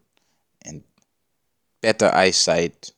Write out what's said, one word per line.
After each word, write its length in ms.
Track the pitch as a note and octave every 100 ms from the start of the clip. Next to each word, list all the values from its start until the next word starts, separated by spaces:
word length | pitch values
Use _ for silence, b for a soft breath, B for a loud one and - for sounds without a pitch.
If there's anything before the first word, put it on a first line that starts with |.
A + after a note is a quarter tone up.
| _ _ _ _ _ _
And 180 | - - _ _ _ _ _ _ _ _ _ _
better 320 | A2 G#2+ G#2
eyesight 800 | E2 F#2+ - - E2 E2+ - -